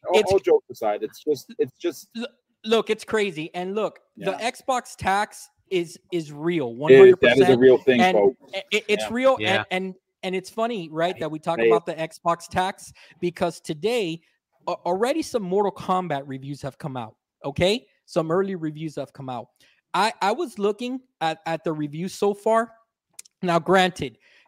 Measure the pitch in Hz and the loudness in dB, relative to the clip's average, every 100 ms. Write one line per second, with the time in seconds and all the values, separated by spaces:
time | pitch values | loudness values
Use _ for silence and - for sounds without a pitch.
0 | - 214 202 196 175 151 - 120 107 104 | 0 2 4 2 4 2 0 -6 -4 -4
1 | 135 - 151 139 - 226 135 - 175 - | -6 -6 -4 -4 -6 -6 -6 -4 -8 -8
2 | - 226 226 _ _ _ 220 226 214 214 | -14 -12 -12 _ _ _ -2 0 0 -6
3 | - 220 202 156 160 180 185 208 214 - | -4 -2 -2 -4 -10 -8 -6 -4 -6 -8
4 | _ - 190 185 226 - - 247 - - | _ -10 -8 -4 -6 -6 -4 -4 -6 -6
5 | - 196 208 - - _ _ 185 170 - | -2 0 -2 -8 -20 _ _ -4 -4 -12
6 | _ 175 151 147 165 175 123 117 143 131 | _ -8 -8 -6 -4 -2 -4 -2 8 10
7 | 127 - 120 127 135 123 131 120 - 123 | 10 10 4 6 4 6 6 6 4 2
8 | 120 107 101 - - 190 - 208 - 208 | 2 4 2 0 -8 -12 -4 -4 -2 -4
9 | 214 233 262 254 107 202 208 185 190 185 | -2 0 2 2 0 -2 -2 -6 -6 -12
10 | _ _ 185 185 185 - 226 233 160 156 | _ _ -8 -6 -6 -6 -4 -6 -8 -4
11 | 175 180 156 156 175 170 226 220 - 156 | -4 -4 -8 -6 -6 0 2 2 0 -8
12 | 160 - 170 170 - 190 185 - - - | -10 -6 -4 -4 -4 -4 -4 -6 -18 -20
13 | - _ 175 - 175 - - 156 196 240 | -20 _ -6 -4 -4 -4 -10 -6 -4 -2
14 | 180 165 _ _ _ _ - 175 175 190 | -4 -8 _ _ _ _ -10 -6 -4 -2
15 | 240 320 - 240 185 190 202 - - 185 | -2 -2 -4 -6 -2 0 -2 -4 -4 -2
16 | 180 139 139 135 135 143 139 - 151 131 | -2 -6 -8 -12 -12 -12 -12 -12 -10 -10
17 | 110 _ _ _ 143 139 180 240 - _ | -12 _ _ _ -10 0 0 0 -6 _
18 | _ 165 160 175 196 185 156 151 160 143 | _ -4 0 -2 -2 -6 -8 -8 -10 -10
19 | 135 - 131 123 - _ _ _ _ 170 | -12 -14 -12 -12 -12 _ _ _ _ -2
20 | 214 - 190 240 302 208 202 208 247 262 | 0 0 -2 -2 -6 -4 -4 -4 -8 -8
21 | - _ 160 160 165 165 175 151 151 151 | -12 _ -4 -4 -6 -6 -4 -4 -6 -8
22 | 185 - 202 202 220 226 226 _ _ _ | -10 -4 -4 -2 0 0 -2 _ _ _
23 | _ - - _ 180 170 175 190 185 175 | _ -20 -20 _ -2 0 4 4 2 -2
24 | 139 - _ _ | -12 -12 _ _